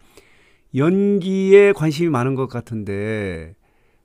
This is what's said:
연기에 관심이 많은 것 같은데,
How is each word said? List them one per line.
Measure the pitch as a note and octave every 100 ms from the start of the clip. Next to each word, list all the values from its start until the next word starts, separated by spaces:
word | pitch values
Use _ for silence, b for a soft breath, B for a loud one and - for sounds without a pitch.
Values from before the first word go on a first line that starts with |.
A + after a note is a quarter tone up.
| b b b b b b b
연기에 | C3 D3+ F#3+ G3+ G3+ F#3 F#3+ F#3+ G3 G3+
관심이 | G3+ D#3 C#3+ E3+
많은 | C3+ B2+
것 | C3 C3
같은데, | A#2+ A2 A2 G#2 G2+ G#2 A2 G2 E2+ D#2+ - _ _ _ _